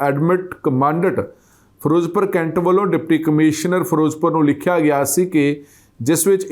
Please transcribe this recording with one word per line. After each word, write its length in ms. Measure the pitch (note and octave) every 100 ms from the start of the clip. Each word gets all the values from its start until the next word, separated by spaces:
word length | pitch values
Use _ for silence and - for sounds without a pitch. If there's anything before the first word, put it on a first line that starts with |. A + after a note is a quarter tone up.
ਐਡਮਿਟ 540 | F3+ D3 E3 F3+ F#3 -
ਕਮਾਂਡਡ 580 | D#3 C3 C#3 E3 F3+ - - - _ _ _ _
ਫਿਰੋਜ਼ਪੁਰ 440 | - E3+ E3 F#3 G3
ਕੈਂਟ 320 | F#3 D#3+ F3+
ਵੱਲੋਂ 280 | F3 F#3 G3+
ਡਿਪਟੀ 320 | E3 - D#3+
ਕਮਿਸ਼ਨਰ 640 | D#3+ D3+ D#3 D3+ F3+ F3+
ਫਿਰੋਜ਼ਪੁਰ 500 | - D#3 D#3 D#3 E3
ਨੂੰ 120 | D#3
ਲਿਖਿਆ 360 | D3 C#3+ F3 F3
ਗਿਆ 240 | D3+ C#3+
ਸੀ 220 | C3+ - F3+
ਕਿ 380 | D#3+ C#3+ D3 - _ _ -
ਜਿਸ 240 | A#2+ E3 G3
ਵਿੱਚ 200 | F#3+ F#3+